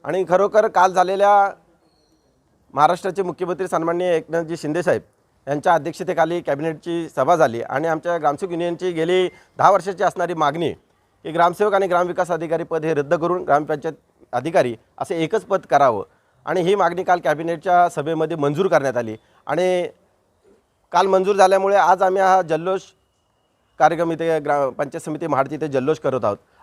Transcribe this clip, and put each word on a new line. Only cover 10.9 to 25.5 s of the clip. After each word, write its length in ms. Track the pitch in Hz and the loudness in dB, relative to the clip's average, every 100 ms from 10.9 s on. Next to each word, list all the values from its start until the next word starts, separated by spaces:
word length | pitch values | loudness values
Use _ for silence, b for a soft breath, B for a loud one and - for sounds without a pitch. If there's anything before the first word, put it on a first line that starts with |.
| _ _ _ | _ _ _
की 80 | 156 | -6
ग्रामसेवक 420 | 165 175 175 208 | 0 0 2 0
आणि 140 | 196 196 | 0 0
ग्रामविकास 440 | 175 180 180 175 | 0 0 -4 -4
अधिकारी 320 | 165 165 160 | -4 -4 -4
पद 220 | - 160 156 | -4 -4 -2
हे 80 | |
रद्द 200 | 147 143 | -2 -2
करून 300 | 170 165 180 | -2 0 -2
ग्रामपंचायत 500 | - 143 151 151 160 165 _ _ _ | 0 0 0 -6 -6 -10 _ _ _
अधिकारी 440 | 127 147 170 127 110 _ - | -6 0 2 0 -4 _ -10
असे 260 | - 165 | -6 -4
एकच 220 | 160 220 180 | -2 -2 -2
पद 140 | 190 | -4
करावं 440 | - 143 135 104 - _ _ _ - | 2 4 4 2 -6 _ _ _ -6
आणि 160 | 180 | -2
ही 140 | 170 202 | 0 2
मागणी 280 | 175 175 | 0 0
काल 160 | 185 180 | 0 0
कॅबिनेटच्या 680 | 160 151 165 165 190 180 175 | 0 -2 -4 -4 2 2 2
सभेमध्ये 480 | 160 147 160 156 160 | 0 -4 -2 -4 -2
मंजूर 300 | 143 147 190 | -2 0 2
करण्यात 300 | 160 135 120 | 2 2 -2
आली. 180 | 110 110 b b - | -6 -10 b b -6
आणि 400 | 151 185 180 170 - _ _ _ _ _ _ _ _ _ | -2 0 0 -4 -10 _ _ _ _ _ _ _ _ _
काल 160 | 175 190 | 0 4
मंजूर 280 | 185 190 196 | 2 2 4
झाल्यामुळे 400 | 190 190 196 196 | 4 4 4 4
आज 260 | 165 185 | 4 4
आम्ही 200 | 190 190 | 2 2
हा 200 | 190 190 | 4 4
जल्लोष 400 | 160 160 175 190 - _ _ _ _ _ _ _ _ - | 2 -2 -2 -6 -8 _ _ _ _ _ _ _ _ 2
कार्यक्रम 320 | 156 160 170 | 2 2 -2
इथे 280 | 160 165 160 | -2 -2 -2
ग्रा-, 300 | 147 143 135 | 0 0 0
पंचायत 320 | - 143 165 | -4 -6 -8
समिती 260 | 165 151 165 | -8 -8 -2
महाडची 280 | 135 139 | 0 -2